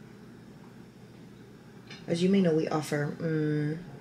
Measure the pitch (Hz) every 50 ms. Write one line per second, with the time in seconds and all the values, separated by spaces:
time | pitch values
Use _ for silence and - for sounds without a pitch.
0 | - - - - - - - - - - - - - - - - - - - -
1 | - - - - - - - - - - - - - - - - - - - -
2 | - - 175 170 180 190 196 196 185 165 156 160 156 - 160 156 147 - 151 147
3 | 147 151 - - 165 165 160 156 151 151 151 151 147 151 156 170 180 - - -